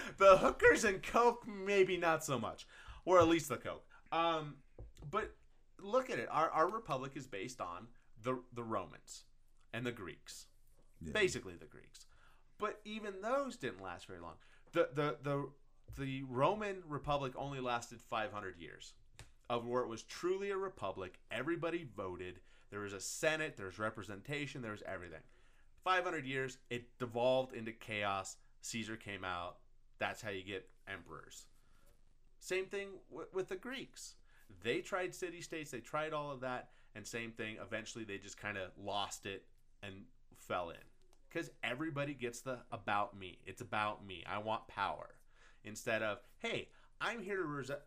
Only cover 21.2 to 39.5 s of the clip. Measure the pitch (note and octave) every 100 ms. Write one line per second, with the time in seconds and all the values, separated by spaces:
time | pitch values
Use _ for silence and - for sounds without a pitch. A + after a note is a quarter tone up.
21.2 | - A2+ C#3+ E3+ E3 E3+ C#3+ G2 F#2+ F2
22.2 | F2+ - - - - G#2 G2+ G2 - -
23.2 | D#3+ D#3 D#3 A#2+ F#2+ G2+ A2 A2 G2+ G2
24.2 | G#2+ D3 C#3 C#3+ A2+ G#2 - F#2 F2 D#2
25.2 | - - - - - - F3+ F#3 F3+ D#3+
26.2 | C3 C3+ C3 - - B2 A#2+ - B2 A#2
27.2 | B2+ C3 C3 A#2 A2+ A2+ - G#2 G#2 G2
28.2 | F#2+ - - - - A#2 G#2+ A2 G2+ G2
29.2 | F#2 F2 F2 - - - - - G2+ G2+
30.2 | A2 G2 F#2 F#2+ - - - F#2+ F2 D2+
31.2 | - - - - - - - - - -
32.2 | - - - F#3 F#3+ G3+ G3 F#3 - D#3
33.2 | D#3 F#3 F#3 F#3+ B3 C4 - - - -
34.2 | - - - F#2 A2 D#3+ - F#3 F3+ -
35.2 | F3 E3+ - D#3+ D3 A#2+ - D3+ D#3 D3+
36.2 | D3 C3+ B2+ B2 - - - G#2+ G#2 A#2
37.2 | A2+ A2 A2 G#2+ G2+ A2 A2 A#2 G#2 G2
38.2 | G2+ - G#2 G2 F#2 - G2 G2+ F#2+ -
39.2 | G2+ G2 -